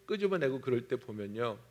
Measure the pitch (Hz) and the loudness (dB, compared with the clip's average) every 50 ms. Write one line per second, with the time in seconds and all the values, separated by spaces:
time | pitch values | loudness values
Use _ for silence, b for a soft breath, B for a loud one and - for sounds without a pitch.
0 | - - 214 196 202 190 190 170 143 131 135 127 - 131 123 120 123 - 127 117 | -6 -4 -2 0 2 2 2 4 2 2 2 0 0 2 2 2 2 0 -4 -4
1 | - - 107 107 101 98 104 113 120 117 104 113 - - | -4 -4 -8 -6 -6 -6 -4 -2 -2 -2 -2 -6 -10 -20